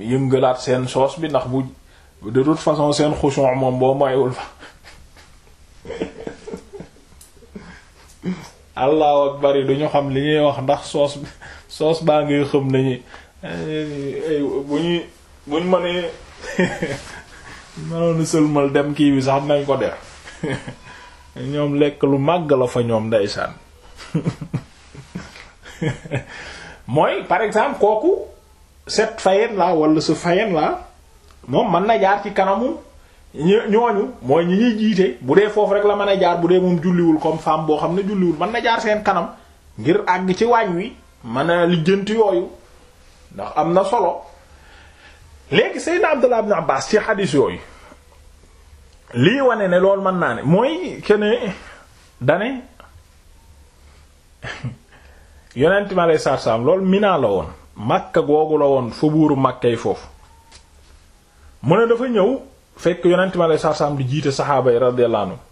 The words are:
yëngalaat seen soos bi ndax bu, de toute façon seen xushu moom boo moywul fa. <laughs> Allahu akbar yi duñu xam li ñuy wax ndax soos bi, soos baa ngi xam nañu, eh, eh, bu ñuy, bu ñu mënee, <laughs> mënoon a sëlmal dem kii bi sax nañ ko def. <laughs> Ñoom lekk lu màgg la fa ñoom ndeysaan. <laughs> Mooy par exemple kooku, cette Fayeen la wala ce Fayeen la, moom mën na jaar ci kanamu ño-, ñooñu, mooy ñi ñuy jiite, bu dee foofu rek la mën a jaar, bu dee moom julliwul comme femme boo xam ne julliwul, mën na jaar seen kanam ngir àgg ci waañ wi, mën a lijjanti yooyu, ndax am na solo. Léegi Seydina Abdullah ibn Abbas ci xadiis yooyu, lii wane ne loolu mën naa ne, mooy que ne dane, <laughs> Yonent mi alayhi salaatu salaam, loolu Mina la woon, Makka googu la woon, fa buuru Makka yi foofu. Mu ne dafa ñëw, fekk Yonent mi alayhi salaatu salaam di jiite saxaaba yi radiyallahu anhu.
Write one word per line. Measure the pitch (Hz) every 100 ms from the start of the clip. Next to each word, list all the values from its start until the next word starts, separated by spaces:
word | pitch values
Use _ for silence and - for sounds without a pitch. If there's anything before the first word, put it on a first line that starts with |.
yëngalaat | 110 131 131 131 131 127
seen | - 127 127
soos | 131 135 160
bi | 160
ndax | 143 127
bu, | 131 131 - - _ - - 98
de | 123
toute | 143 156
façon | 165 151 147
seen | 143 151
xushu | - 147 139 131 131
moom | 131 127
boo | 131
moywul | 139 139 131 127
fa. | 127 - - - - - - - - - - - - - -
<laughs> | - - - - - - 427 - - 392 - - _ - - - - 202 175 - - - - - 185 180 - - - -
Allahu | 131 156 147 143 139 139
akbar | 139 139
yi |
duñu | 135 139 151
xam | 147 139
li | 131
ñuy | 147 151
wax | 147 131
ndax | 131 143 -
soos | 151 143 -
bi, | 143 - - - -
soos | - 156 160
baa | 160 151
ngi | 143 143 139
xam | 143 135
nañu, | 131 131 123 - - - -
eh, | 165 170 160 156 151 143 139 135 156
eh, | 147 139 139 139
bu | 147
ñuy, | 170 175 - - - - -
bu | 151
ñu | 180
mënee, | 180 175 175 170 - - -
<laughs> | - - 180 - 156 135 - - - - - - - - 156
mënoon | 165 170 165
a |
sëlmal | 156 165 151 147 139
dem | 143 147
kii | 147 143
bi | 135
sax | 131 139
nañ | 147 147 139
ko | 131
def. | 98 - - - - -
<laughs> | 151 127 - - - - - - - - 127
Ñoom | 147 147 143
lekk | 147 143
lu | 143 139
màgg | 143 175 151
la | 135 123
fa | 127
ñoom | 117 113 110
ndeysaan. | 110 101 - 95 - - - - - -
<laughs> | 160 170 - 151 135 - - - 139 - - - - - - - - 156 - - 139 - - - - - - -
Mooy | 139 208 370 185
par | 214
exemple | 214 208 277 240
kooku, | 202 214 339 - - - - - - _ -
cette | - 220 -
Fayeen | 190 196 233 202
la | 175
wala | 165 151 156
ce | -
Fayeen | 156 175 180 214
la, | 165 - 359 - - _ _ - - -
moom | 151 233
mën | 170 208
na | 220
jaar | 190 202
ci | 202
kanamu | - 190 202 254 320 - - - _ -
ño-, | 117 165 214 226
ñooñu, | 208 233 202 254 -
mooy | 123 156
ñi | 175 190
ñuy | 247 214
jiite, | 220 190 185 -
bu | 127
dee | 170 208
foofu | 214 196
rek | 202
la | 208 202
mën | 202
a | 190
jaar, | 175 175
bu | 175
dee | 185
moom | 180 175
julliwul | 180 175 170 156
comme | 160 160
femme | 165 156 156
boo | 147
xam | 160
ne | 180
julliwul, | 196 202 175 151
mën | 196
na | 233
jaar | 233 226
seen | 220 214
kanam | 208 185 220 - - _ - -
ngir | 117 202 -
àgg | 185 190 180
ci |
waañ | 226 233 202 170
wi, | 208 - - _
mën | 120 120 160
a | 175 175
lijjanti | 175 156 196 196
yooyu, | 226 208 175 - - - - - _ - - -
ndax | - 101 -
am | 160
na | 180
solo. | 190 240 175 - - - - - - - - - - - - - -
Léegi | 151 381 330
Seydina | 311 359 330
Abdullah | 285 254 226
ibn | 208
Abbas | 175 147 135 -
ci | 208
xadiis | - 202 180
yooyu, | 143 101 90 - - - - - - - - - - - - - - -
lii | 120 147 277
wane | 262 220 190
ne | 175
loolu | 190 196
mën | 190 185
naa | 147
ne, | 113
mooy | 123 180 262 330 294 131
que | -
ne | 208 208 247 208 - - - - - - _
dane, | 123 175 226 262 - - - - - _ - - - - - _ - - - _ _ _
<laughs> | - - 123 - _ - - - - - - 120
Yonent | 156 202 196
mi | 185
alayhi | 170 156
salaatu | 151 131
salaam, | 139 113
loolu | 127 190 190
Mina | 190 208 165
la | 117
woon, | 95 78 - - -
Makka | 107 180 - 175
googu | 143 151 156 151
la | 143
woon, | 135 117
fa | - 156
buuru | 156 151 135
Makka | 127 - 120
yi | 113
foofu. | 107 - - - - - - - - - - - - _ _ _ - -
Mu | 120 190
ne | 233
dafa | 233 254
ñëw, | 220 196 269 - - _ -
fekk | 165 175
Yonent | 175 180 190 180
mi |
alayhi | 165 151
salaatu | 165 151
salaam | 147 143
di | 127
jiite | 147 143
saxaaba | 131 135 139 127
yi | 120
radiyallahu | 127 123 117 110
anhu. | 95 87 -